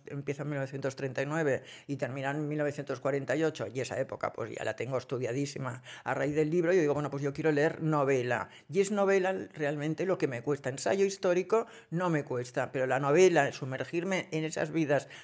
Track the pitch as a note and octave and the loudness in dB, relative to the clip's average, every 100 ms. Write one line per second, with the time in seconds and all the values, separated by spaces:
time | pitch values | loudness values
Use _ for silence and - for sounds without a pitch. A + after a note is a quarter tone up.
0 | - C#3+ C#3 C#3 D3 C#3+ C3+ C#3 C3+ B2+ | -12 -8 -6 -6 -4 -4 -4 -4 -6 -4
1 | C3+ B2+ C3+ D#3 D3+ B2+ - - - C#3 | -6 -2 -2 0 2 0 -2 -14 -8 -4
2 | B2+ C3+ C3+ D3 D3 D3+ D3 C#3+ C#3 B2+ | -4 -4 -4 -2 -2 -2 -2 -4 -6 -4
3 | C#3+ C#3 C3+ C#3+ D#3+ D3+ G#2+ B2 A#2+ G2+ | -2 -2 0 0 0 -2 -6 -4 -4 -4
4 | C3+ - - - A#2 - A2 A2 A#2 C3 | -4 -4 -6 -6 -8 -6 -6 -4 -4 -4
5 | - B2 B2 B2 C#3+ C#3+ C3 A#2+ - - | -4 -4 -4 -2 -4 -6 -8 -10 -14 -10
6 | - C3+ C#3 D3+ D#3 F3 E3 F#3 D3 C#3 | -4 -2 0 0 2 2 4 4 4 2
7 | C#3+ C#3 C#3+ C#3 D#3 D3 D#3 - D#3+ D#3 | -2 -2 -4 -2 2 4 2 2 0 2
8 | C#3 C3+ B2 A#2 - - - D#3 G3 G#3 | 4 2 2 0 -2 -10 -4 0 0 2
9 | G3 G3 F#3 F#3+ - - D3 D3+ D3 D#3 | 4 4 2 -2 -6 -4 -2 -2 -2 -2
10 | F3+ F3+ D3+ A#2+ C#3+ C#3 C3+ C#3 - G3 | 0 0 0 -2 -2 -2 -2 -4 0 2
11 | G3 G3 F#3 F3+ F#3 A3 A3 - - E3 | 2 2 2 2 2 0 0 -8 -8 -2
12 | F3+ D#3 C#3 B2+ B2 - B2 C#3 C3 B2+ | 0 0 0 -4 -4 -4 -2 0 2 2
13 | C#3+ D#3 F#3 E3 C#3 - C3 C3 C3+ E3+ | 4 8 8 8 4 0 -6 -6 -4 -4
14 | F3 F#3 - D#3 D#3 - D#3 D#3 D3 C#3 | -2 -2 -2 -4 -4 -2 -2 0 2 2
15 | C#3+ - | 0 -10